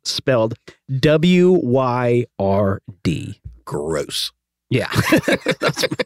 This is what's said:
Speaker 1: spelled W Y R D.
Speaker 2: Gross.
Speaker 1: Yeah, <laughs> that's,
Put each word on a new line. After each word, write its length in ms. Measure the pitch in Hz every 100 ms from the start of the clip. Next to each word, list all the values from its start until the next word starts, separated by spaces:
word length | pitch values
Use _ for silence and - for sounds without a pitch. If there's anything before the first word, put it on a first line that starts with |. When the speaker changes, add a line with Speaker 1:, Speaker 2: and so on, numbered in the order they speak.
Speaker 1:
spelled 500 | - - - 123 113 117 - - - 135
W 500 | 151 156 175 180 180 185
Y 600 | 120 131 127 123 123 120 120 -
R 420 | 98 98 101 98 - 98
D. 380 | 92 78 - - - -
Speaker 2:
Gross. 640 | - 73 76 76 69 - - - _ _ _
Speaker 1:
Yeah, 200 | 127 90
<laughs> 180 | - - 311 - 277 - -
that's, 260 | - - 359 -